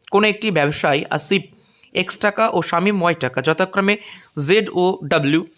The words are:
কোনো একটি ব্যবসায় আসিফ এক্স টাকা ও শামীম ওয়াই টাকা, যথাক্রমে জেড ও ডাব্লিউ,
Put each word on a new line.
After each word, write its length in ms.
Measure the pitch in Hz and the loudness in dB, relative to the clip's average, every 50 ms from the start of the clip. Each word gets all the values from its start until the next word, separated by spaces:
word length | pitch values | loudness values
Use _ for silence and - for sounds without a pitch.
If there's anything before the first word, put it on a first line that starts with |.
| - - | -6 0
কোনো 160 | - 202 208 | 2 2 2
একটি 240 | 214 196 208 - 220 | 2 0 0 -2 -2
ব্যবসায় 540 | 180 156 143 147 151 - - 156 143 151 160 - | 0 2 2 0 0 0 0 0 0 0 -2 -4
আসিফ 320 | - 156 - - 196 190 - - - _ _ _ _ _ _ _ - | -6 -6 -2 -2 -2 -2 -2 -6 -14 _ _ _ _ _ _ _ -6
এক্স 240 | - 185 - - - | -6 -4 -4 -4 -2
টাকা 300 | - 208 196 - 220 226 | -2 -2 0 0 0 0
ও 140 | - 180 | 0 -2
শামীম 400 | 165 - - 170 180 208 208 196 | -2 -2 -2 0 0 0 0 2
ওয়াই 120 | 170 175 165 | 0 0 0
টাকা, 280 | - 131 123 - 131 | 0 -4 -4 -4 -2
যথাক্রমে 540 | 131 156 156 - 185 185 - 202 196 196 208 208 - - - - - - _ 151 143 | 0 0 0 0 -2 -2 0 0 0 0 0 -2 -6 -12 -20 -20 -20 -12 _ -6 0
জেড 220 | 147 190 220 208 - | 2 2 2 2 0
ও 260 | - 175 180 185 190 - 156 | 0 0 0 0 0 -2 -2
ডাব্লিউ, 420 | 139 170 160 147 139 151 165 185 - _ | -2 0 0 2 2 2 0 0 -4 _